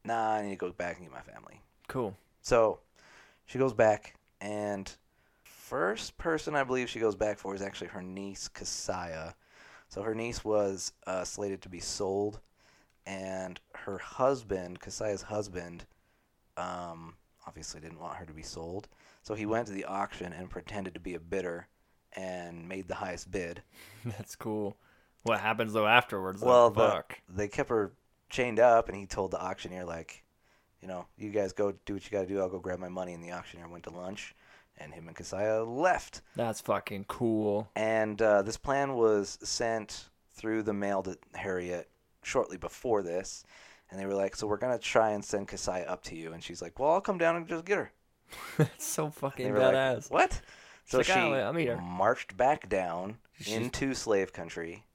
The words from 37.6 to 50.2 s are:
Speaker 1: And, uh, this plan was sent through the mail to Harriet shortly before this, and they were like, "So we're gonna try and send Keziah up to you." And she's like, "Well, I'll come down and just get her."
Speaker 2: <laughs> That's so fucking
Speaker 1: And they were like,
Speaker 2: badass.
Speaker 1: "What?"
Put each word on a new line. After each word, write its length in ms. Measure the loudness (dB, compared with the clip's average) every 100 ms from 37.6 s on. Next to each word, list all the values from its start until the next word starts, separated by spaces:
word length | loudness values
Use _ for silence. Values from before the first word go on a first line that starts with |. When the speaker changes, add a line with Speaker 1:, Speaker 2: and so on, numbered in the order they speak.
| -2
Speaker 1:
And, 460 | 0 2 4 2 4
uh, 220 | 6 6
this 160 | 6 -2
plan 360 | 0 0 2
was 440 | 4 6 6 2 -4
sent 680 | -6 -2 0 0 -4 -12 -16 _ _
through 300 | -8 -2 0
the 100 | 2
mail 280 | 0 2 2
to 120 | 0 -6 -10
Harriet 560 | -8 -4 -2 -2 -4 -6 _ _ _
shortly 360 | -2 0 0 -2
before 440 | -10 -6 2 2
this, 420 | 2 -2 -4 -10 -16 -20 -20 -20 _
and 80 | -8
they 60 |
were 100 | -2
like, 220 | 0 0 -2
"So 100 | -2
we're 120 | 0
gonna 200 | 0 -2
try 320 | 2 4 6
and 120 | 2
send 240 | -2 -4 -4
Keziah 380 | -6 -4 -2 -4
up 160 | -6
to 120 | -8 -10
you." 180 | -10
And 100 | -10
she's 160 | -12 -12
like, 180 | -10 0
"Well, 120 | 2
I'll 100 | 2
come 160 | 2 2
down 160 | 2 2
and 120 | -2
just 160 | -4
get 140 | 0 0
her." 140 | 0 _ _ _
Speaker 2:
<laughs> 340 | _ -16 -4 2
That's 260 | 2 0
so 240 | -6 -2 -4
fucking 360 | -2 -4 -2 0
Speaker 1:
And 80 | 4
they 20 |
were 60 | 6
like, 80 |
Speaker 2:
badass. 360 | 6 4 0 2
Speaker 1:
"What?" 220 | 4